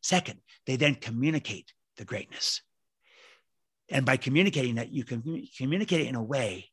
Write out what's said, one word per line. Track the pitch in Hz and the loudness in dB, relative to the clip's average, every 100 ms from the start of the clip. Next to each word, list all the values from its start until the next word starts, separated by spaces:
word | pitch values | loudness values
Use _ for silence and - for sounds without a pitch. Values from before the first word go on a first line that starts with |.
Second, | - 180 151 - _ - - | 2 2 2 -8 _ -12 -2
they | 127 | 4
then | 147 123 | 4 2
communicate | - 117 147 151 - 92 - - _ - | -2 0 0 0 -4 -10 -12 -20 _ -16
the | |
greatness. | 104 107 - - - - _ _ _ _ _ - - - _ _ _ _ - | -8 -8 -8 -6 -4 -4 _ _ _ _ _ -20 -20 -20 _ _ _ _ -4
And | 135 | 0
by | 127 131 | 2 2
communicating | 131 147 190 147 127 | 4 4 4 2 0
that, | 117 117 | -2 -4
you | 139 | -6
can | 117 117 | -4 -4
commu-, | 143 208 285 - | -4 -6 -8 -6
communicate | 135 180 214 165 | -2 0 2 0
it | 123 | 0
in | |
a | 123 | -2
way | 113 139 110 92 - | -2 -2 -2 -4 -14